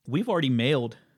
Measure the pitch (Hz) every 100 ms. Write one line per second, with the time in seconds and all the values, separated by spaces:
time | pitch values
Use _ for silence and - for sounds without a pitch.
0 | - 139 240 180 139 120 123 147 117 -
1 | _